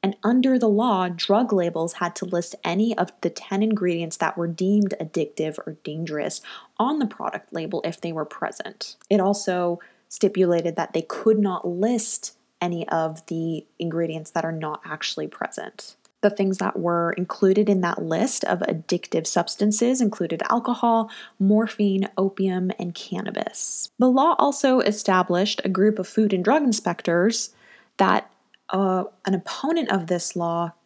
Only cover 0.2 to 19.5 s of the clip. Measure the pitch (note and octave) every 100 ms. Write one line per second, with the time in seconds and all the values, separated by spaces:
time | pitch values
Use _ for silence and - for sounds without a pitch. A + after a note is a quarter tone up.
0.2 | G#3 B3+ C4 B3+ A3+ G#3 B3 G3 F3+ E3+
1.2 | - G3+ B3 G3+ E3+ E3+ E3+ - F3 -
2.2 | F3+ F3 F3 - - F3+ A3+ A3+ F3+ -
3.2 | E3+ - - G3 A3 G#3 F3+ E3+ E3 -
4.2 | D#3+ - E3+ E3 F#3 G#3 G3+ - D#3 F#3
5.2 | D3+ - D#3 D3+ - D#3 - D#3 E3 D3+
6.2 | - - - - - _ A#3 D#4 A#3 -
7.2 | - - _ E3 D#3+ E3+ E3 E3 E3+ D#3+
8.2 | D3+ - - - - G3 - - _ G#3
9.2 | F#3+ G3+ - F3+ F3 E3+ - _ _ -
10.2 | G3 G3+ F3+ E3+ E3 E3 E3 E3 E3 -
11.2 | A3 G#3+ G3+ F3+ - F3 G#3+ B3 - -
12.2 | - _ _ _ F3 E3+ - E3 D#3+ D#3+
13.2 | - E3 E3 D#3 - _ E3+ D#3+ E3 D#3+
14.2 | D#3 E3+ D#3+ E3 D#3 D3+ D#3+ D#3 - -
15.2 | D3+ - - - - - - - _ _
16.2 | G#3 G#3 G3 F#3+ F#3+ - E3+ E3+ E3+ E3+
17.2 | F3+ - F#3+ F#3+ G3+ F#3+ F3 - E3 D#3+
18.2 | A#3+ - - F3+ F3 D#3+ - F3 - E3
19.2 | D#3+ - E3+